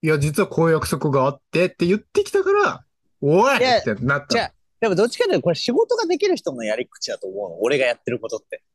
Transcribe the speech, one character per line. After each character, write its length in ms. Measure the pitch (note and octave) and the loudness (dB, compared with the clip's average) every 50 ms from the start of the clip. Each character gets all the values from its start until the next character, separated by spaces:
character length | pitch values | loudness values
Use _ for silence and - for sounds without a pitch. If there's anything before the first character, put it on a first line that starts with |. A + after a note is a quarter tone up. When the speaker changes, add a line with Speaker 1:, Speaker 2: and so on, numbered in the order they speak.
Speaker 1:
「い 60 | - D#3 | 2 2
や、 100 | D#3 D3+ | 0 2
実 240 | C#3+ D3+ D3 - | 0 0 0 0
は 60 | F#3+ - | -2 -2
こ 160 | - - E3 | 0 0 2
う 40 | E3 | 2
い 20 | |
う 20 | D#3+ | 2
約 160 | D#3 D3 - | 2 0 -2
束 220 | - C#3+ - D#3 | -4 -2 -2 0
が 140 | C3+ C#3+ C3 | 0 2 0
あ 40 | C#3 C#3 | 0 -2
っ 80 | - _ _ | -6 _ _
て」 140 | - D3+ F3+ F3+ | -2 0 0 0
っ 20 | |
て 160 | - _ F3 | 0 _ 0
言 120 | F3 F#3+ G#3+ | 0 0 0
っ 20 | |
て 240 | - _ _ G4+ G4+ | -2 _ _ -2 -2
き 80 | - | 0
た 120 | - G4+ F#4+ | 0 0 2
か 80 | F#4 | 2
ら、 320 | G4 G#4 G4+ - C3 - - _ _ _ _ _ _ _ | 2 2 2 0 -2 -6 -14 _ _ _ _ _ _ _
「お 260 | - C#3+ D3+ F3+ A#3 C4+ C#4 | 0 2 4 4 4 4 4
い！」 40 | A3+ | 2
Speaker 2:
い 20 | |
や、 180 | A#3+ C4 A#3+ G#3 | 2 2 2 2
Speaker 1:
っ 40 | - | 0
て 100 | B2 G#2+ | -2 -4
な 240 | F#2+ A#2+ B2+ C#3 C#3+ | -2 -2 -2 -2 -2
っ 20 | |
た 0 | |
の。 60 | C#3+ _ | -2 _
Speaker 2:
じ 100 | - A#3 | -2 -2
ゃ 40 | G3+ | -2
あ、 80 | - _ _ _ _ _ _ | -4 _ _ _ _ _ _
で 80 | - A3+ | 0 0
も 60 | F#3 | 2
ど 100 | E3+ G#3 | 2 2
っ 40 | B3 | 0
ち 100 | - - | 2 0
か 60 | B4 | 0
と 60 | G#4 | 2
い 20 | F4 | 2
う 20 | - | 0
と、 40 | - | 2
こ 60 | F3+ | 0
れ 60 | E3 | -2
仕 160 | - - - | 0 -2 -2
事 240 | A#3+ E4 A#4 - B4 | 2 2 2 2 2
が 120 | A4+ A#4 E4 | -2 0 -2
で 100 | F4+ D4 | 0 0
き 100 | G4+ G4+ | 0 0
る 80 | F4+ | 0
人 160 | - - - | 0 -2 -8
の 120 | - A#2+ A2+ | -6 -4 -4
や 120 | G#2 G#2+ | -4 -2
り 120 | A2+ B2 _ | -4 -4 _
口 240 | _ - - - | _ -14 -10 -8
だ 80 | G#2+ - | -8 -8
と 80 | - F#2+ | -8 -10
思 200 | F#2+ G2+ G#2 F#2 | -8 -8 -8 -10
う 20 | |
の。 100 | E2 E2 | -6 -2
俺 160 | G2+ A#2+ C#3+ C#3 | -2 0 2 2
が 80 | C3 | 0
や 80 | B2 A#2+ | 0 -2
っ 100 | - _ | -2 _
て 60 | - | -6
る 100 | A#2+ A#2+ | -6 -6
こ 80 | A2 A2 | -6 -8
と 100 | - A2 | -10 -10
っ 20 | _ | _
て。 200 | _ - - _ _ | _ -18 -18 _ _